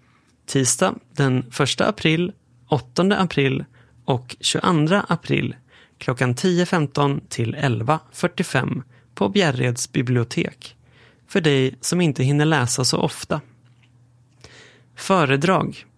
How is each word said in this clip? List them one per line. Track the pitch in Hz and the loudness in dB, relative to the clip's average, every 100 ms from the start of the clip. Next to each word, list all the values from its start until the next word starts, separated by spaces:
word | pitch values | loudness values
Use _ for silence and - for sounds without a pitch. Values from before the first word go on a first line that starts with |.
| _ _ _ _ - | _ _ _ _ -4
Tisdag | 139 127 - 190 - - - | 0 0 2 0 -2 -8 0
den | 139 127 123 | 2 2 -2
första | - 135 - - | -2 0 2 -2
april, | - 165 160 180 - _ _ _ | 0 0 0 -2 -8 _ _ _
åttonde | 147 - - 185 208 | -2 -2 0 2 2
april | 175 - 139 135 - _ _ _ - | 0 0 0 -2 -6 _ _ _ -4
och | 123 - - | -4 -4 -6
tjugoandra | - - 190 165 156 202 - | -4 0 2 2 2 0 0
april | 165 - 139 123 - _ - - _ | -4 0 -2 -2 -8 _ -20 -20 _
klockan | - 123 127 123 | -6 -2 0 0
tio | 190 175 175 | 0 2 2
femton | 180 143 - 139 139 - | 0 0 0 0 -2 -6
till | - 117 - | -4 -4 -2
elva | 139 113 113 160 - | -2 -2 0 -2 -4
fyrtiofem | - 175 - 185 135 - - - _ _ - | -6 -4 -4 -2 -2 -2 -6 -10 _ _ -4
på | 202 | 0
Bjärreds | 202 170 123 123 120 - | 2 2 2 -2 -2 -4
bibliotek. | 156 123 123 117 - - - - - _ _ - _ _ | -4 0 0 0 -4 -6 -8 -20 -20 _ _ -20 _ _
För | 196 | 0
dig | 160 135 131 - | 2 2 2 -2
som | - 175 | -4 0
inte | 170 127 | 2 2
hinner | 131 147 151 | 2 2 2
läsa | 151 120 - 127 | 2 0 0 0
så | - | 0
ofta. | - - - 156 - _ _ _ _ _ _ _ _ _ - - - _ _ - | -2 -4 -6 -6 -8 _ _ _ _ _ _ _ _ _ -20 -20 -20 _ _ -14
Föredrag. | - 190 139 139 170 180 - - - | 0 2 4 2 2 2 0 -6 -18